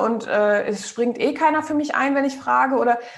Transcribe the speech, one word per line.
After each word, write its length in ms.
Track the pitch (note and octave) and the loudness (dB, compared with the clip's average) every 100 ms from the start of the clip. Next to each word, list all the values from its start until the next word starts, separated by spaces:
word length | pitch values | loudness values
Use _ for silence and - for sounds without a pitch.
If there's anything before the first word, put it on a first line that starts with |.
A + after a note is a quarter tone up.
und, 240 | A3 A#3 - | 2 -2 0
äh, 380 | G#3 G#3 G#3 | 2 2 2
es 240 | - G3+ - | 0 -6 -6
springt 280 | - A#3+ A#3+ | -2 -2 0
eh 120 | C4+ | -2
keiner 300 | D4 D#4 D#4 | 2 2 2
für 100 | D#4 | 0
mich 220 | D4+ D4+ | -2 0
ein, 200 | - C4+ | 0 0
wenn 100 | C#4 | 0
ich 120 | C4+ C4+ | -2 -4
frage“, 380 | - B3 C4 | 0 2 2
oder, 240 | C4 A#3 A#3+ - | 2 2 0 -4